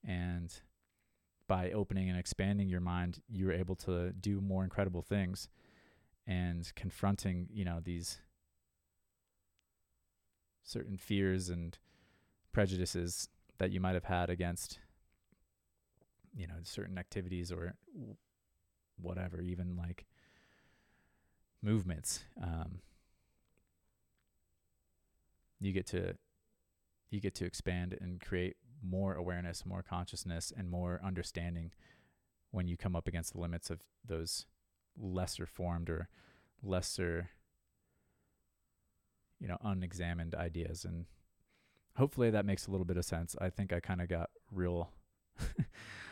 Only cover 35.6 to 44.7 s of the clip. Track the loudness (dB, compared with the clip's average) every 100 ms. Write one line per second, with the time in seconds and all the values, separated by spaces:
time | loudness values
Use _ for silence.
35.6 | -2 -2 0 -2 -4 -10 -20 -20 _ -10
36.6 | 0 0 0 0 0 0 -2 -8 _ _
37.6 | _ _ _ _ _ _ _ _ _ _
38.6 | _ _ _ _ _ _ _ -10 -6 -4
39.6 | 0 0 -2 -2 -2 -2 -2 -2 -2 -2
40.6 | -4 -4 -4 -6 -6 -12 _ _ _ _
41.6 | _ _ _ 2 2 6 6 6 4 2
42.6 | 2 0 2 2 2 0 -2 -2 -2 0
43.6 | 0 0 0 -2 0 0 -2 -6 -8 0
44.6 | 2